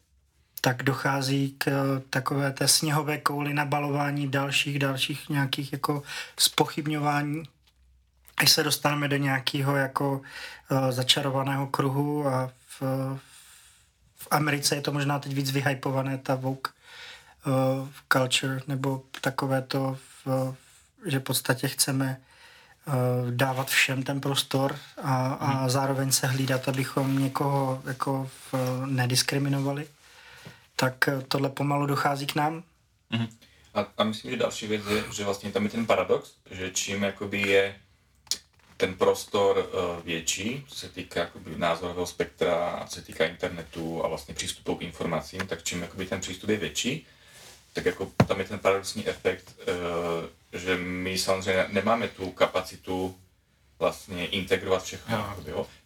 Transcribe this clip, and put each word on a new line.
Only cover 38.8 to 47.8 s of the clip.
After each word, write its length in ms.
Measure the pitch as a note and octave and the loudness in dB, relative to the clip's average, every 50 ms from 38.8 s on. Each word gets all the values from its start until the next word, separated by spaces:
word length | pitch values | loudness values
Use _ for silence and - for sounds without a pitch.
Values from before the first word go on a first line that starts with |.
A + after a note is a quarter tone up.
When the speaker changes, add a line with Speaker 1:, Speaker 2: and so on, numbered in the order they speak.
| F#2+ F#2 F#2 | -2 -2 0
Speaker 3:
prostor, 720 | - G2 G2 G2 - - - - G2+ G2 G2 F#2+ F#2+ - - | 2 4 4 4 2 0 0 2 4 4 4 4 2 0 -2
eh, 300 | - - F2 F2 E2+ E2+ E2+ | -2 -2 -2 -2 -4 -4 -4
větší, 600 | F2 E2 E2 - - - F#2+ G2 A2+ C3+ C#3+ C#3 - | -4 -4 -4 -2 -2 -2 -2 -2 -4 -4 -6 -10 -12
co 60 | - | -12
se 140 | - - F#2+ | -12 -12 -12
týká 320 | - F#2 F2+ - - - | -10 -12 -10 -6 -4 -4
jakoby 300 | - - - - F2+ F2 D#2+ | -4 -4 -8 -14 -12 -10 -6
názorového 500 | - - F#2+ F#2+ F#2 - F2+ F2 F2+ F2 | -2 0 0 0 0 -4 -6 -4 -4 -4
spektra, 800 | - - - F2 - - - - F2 E2+ E2 E2+ E2+ - - - - | -4 -2 -4 -4 -4 -2 0 0 2 2 2 0 -2 -2 -6 -8 -8
co 60 | - | -10
se 80 | - | -12
týká 220 | - - - - D#2+ | -12 -6 -2 0 0
internetu 800 | E2+ F2 - F#2 F2 E2+ E2+ E2 - - E2+ D#2+ E2 E2 D#2+ D#2 | 0 -2 -4 -6 -6 -6 -6 -12 -10 -8 -6 -6 -4 -4 -2 -2
a 40 | - | -2
vlastně 260 | D#2+ - - - - | -4 -4 -8 -10 -8
přístupu 400 | - - F#2 - - - - F2+ | -8 -6 -6 -6 -6 -4 -4 -4
k 80 | - | -4
informacím, 640 | - A#2+ - - F2+ E2+ E2 D2+ - - - F#2+ F#2 | -4 -8 -6 -4 -4 -2 -2 -2 -4 -6 -8 -6 -6
tak 160 | - G2 - | -6 -6 -6
čím 200 | - - - F2+ | -6 -6 -4 -4
jakoby 240 | F2 - - G2 F#2 | -6 -6 -6 -8 -6
ten 140 | - G#2 F#2+ | -4 -4 -4
přístup 300 | - F#2+ F#2 - - G2+ | -4 -6 -8 -6 -2 0
je 60 | G#2+ | 0
větší, 500 | F#2 - - - - - A#2 D3+ D#3+ - - - - - - - - - - - - - _ | 0 0 -4 -2 -2 -2 -2 -2 -4 -6 -14 -20 -20 -20 -20 -20 -20 -20 -20 -20 -20 -16 _
tak 120 | - - | -6 -2